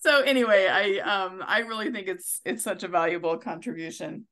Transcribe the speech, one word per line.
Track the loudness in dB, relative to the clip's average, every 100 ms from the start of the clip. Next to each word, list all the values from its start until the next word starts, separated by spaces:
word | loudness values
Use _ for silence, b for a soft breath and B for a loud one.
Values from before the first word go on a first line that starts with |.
So | 4 4
anyway, | 6 4 6 6 6
I, | 4 2 0
um, | 0 -2 -2 -6 -2
I | -2
really | 0 -4 -4
think | -4 -6
it's, | -8 -6 -8 -6
it's | -6
such | -4 -6
a | -2
valuable | 0 0 0 -2 -4
contribution | -6 -10 -10 -10 -10 -10 -12 -12 -16